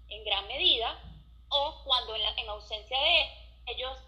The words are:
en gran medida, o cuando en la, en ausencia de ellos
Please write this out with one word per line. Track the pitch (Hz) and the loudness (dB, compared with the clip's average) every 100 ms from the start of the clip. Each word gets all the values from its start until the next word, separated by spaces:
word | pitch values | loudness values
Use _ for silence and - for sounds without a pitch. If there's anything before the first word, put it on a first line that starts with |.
| - | -14
en | 208 | -8
gran | 214 196 202 | -2 -2 0
medida, | 269 370 240 233 320 - - - - - | 4 6 6 2 -4 -10 -16 -18 -20 -2
o | 277 285 - | 2 2 -2
cuando | 277 247 220 220 | 0 0 0 -2
en | |
la, | 214 214 | -2 -2
en | 226 | -4
ausencia | 208 - 214 - 262 | -6 -8 -10 -4 0
de | 311 330 277 - - - - | 4 4 2 -4 -18 -14 -8
ellos | 233 254 269 | -6 -6 -8